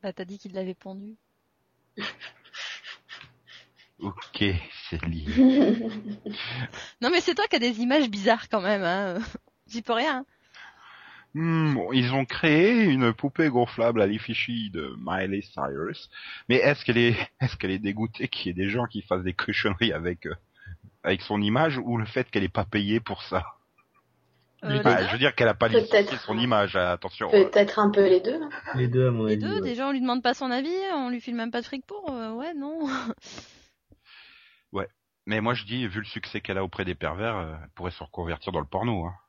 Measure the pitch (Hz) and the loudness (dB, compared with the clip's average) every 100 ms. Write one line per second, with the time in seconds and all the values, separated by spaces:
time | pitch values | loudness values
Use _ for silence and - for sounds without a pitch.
0 | 202 180 180 202 202 185 185 180 196 190 | -10 -10 -12 -12 -12 -8 -8 -8 -12 -14
1 | 202 220 _ _ _ _ _ _ _ - | -16 -20 _ _ _ _ _ _ _ -10
2 | - - - _ - - - - - - | -10 -10 -18 _ -20 -14 -12 -14 -16 -20
3 | _ - - _ _ - - _ _ _ | _ -20 -20 _ _ -20 -20 _ _ _
4 | 98 98 - - 101 90 - - - 85 | -10 -10 -14 -2 0 0 -4 -16 -10 -6
5 | 82 82 73 233 262 269 - 233 226 214 | -6 -6 -4 6 6 8 4 4 -2 -8
6 | 208 208 - 208 - 123 127 - - - | -12 -12 -12 -10 -8 -8 -8 -10 -18 -4
7 | 240 359 - 330 415 302 240 220 240 285 | 0 2 2 0 0 2 0 0 2 2
8 | 262 202 196 233 - 220 185 208 175 185 | 2 0 2 2 2 -2 0 0 0 0
9 | 202 175 220 - _ _ _ 226 226 226 | -2 -4 -6 -10 _ _ _ -12 -4 0
10 | 262 269 277 _ _ - - - - - | 0 -2 -6 _ _ -20 -20 -20 -20 -20
11 | - - - 151 165 165 156 135 90 127 | -20 -20 -12 -4 0 2 4 2 2 2
12 | 123 135 131 - 165 151 190 240 208 131 | 2 0 -2 0 4 6 6 6 6 6
13 | 123 113 143 - 160 123 120 - 117 113 | 4 2 -4 2 2 4 2 2 2 4
14 | 101 107 - 113 - 120 107 90 71 57 | 4 2 -4 -4 -4 -4 -6 -6 -8 -8
15 | 64 95 95 98 - - 69 69 87 156 | -6 -2 -2 -4 -6 -6 -6 -4 -6 -8
16 | - - - - - 123 120 147 - 117 | -14 -16 -16 -16 2 4 6 2 2 4
17 | 120 117 - _ 127 - 95 95 104 104 | 4 4 -2 _ -4 -2 -2 -2 -2 -2
18 | 110 - 131 - - 87 98 110 120 104 | -4 -4 -6 -4 -6 -2 -2 0 -2 -4
19 | - 92 92 87 - 101 110 95 117 95 | -2 -2 -2 -4 -2 0 0 2 0 0
20 | 85 87 78 82 _ _ - 87 - _ | -4 -6 -8 -12 _ _ -18 -18 -20 _
21 | - 95 - 104 104 113 160 135 117 117 | -2 -2 0 0 2 2 2 0 -2 -2
22 | 107 - 127 - 95 - 107 107 101 110 | -2 -4 -2 -2 -2 -2 -2 -2 0 0
23 | 113 101 - 92 87 - _ _ _ _ | -2 -10 -4 -4 -6 -14 _ _ _ _
24 | _ _ _ _ _ _ 220 139 208 92 | _ _ _ _ _ _ -2 2 4 4
25 | 95 120 139 - 117 104 117 113 104 220 | 2 4 2 4 2 4 4 4 4 4
26 | 202 131 - 107 123 110 101 95 90 87 | 4 -2 -4 0 2 4 2 2 2 0
27 | 95 - 214 214 185 208 202 - 208 202 | -4 -6 4 6 6 6 4 4 2 6
28 | 196 180 185 302 302 - - 127 123 123 | 6 6 4 -4 -6 -10 -8 -2 0 2
29 | 127 117 110 107 107 - - 240 269 269 | 2 2 2 0 0 -2 -2 -2 -2 0
30 | 254 247 247 262 262 247 277 370 392 330 | 0 0 0 -2 -2 -2 -2 -4 -2 -2
31 | 247 247 240 240 226 240 233 277 - 415 | -4 -6 -6 -6 -4 -6 -6 -10 -10 -10
32 | 370 254 226 226 294 320 277 320 294 262 | -8 -8 -8 -8 -8 -8 -8 -6 -4 -4
33 | 240 - - - - - _ _ _ _ | -6 -10 -12 -18 -20 -20 _ _ _ _
34 | _ - - - _ _ _ 98 95 _ | _ -20 -20 -20 _ _ _ -6 -6 _
35 | _ _ - 107 110 123 98 120 120 95 | _ _ -4 0 0 -2 -4 -6 -4 -6
36 | 104 - - 104 - 95 95 - 92 85 | -8 -12 -10 -10 -4 -4 -4 -4 -6 -4
37 | 82 82 110 110 80 80 78 - 87 - | -6 -4 -4 -4 -6 -10 -16 -10 -10 -10
38 | 76 - 85 82 - 87 71 95 113 104 | -14 -8 -6 -6 -4 -4 -4 -4 -2 -2
39 | 82 90 | -4 -10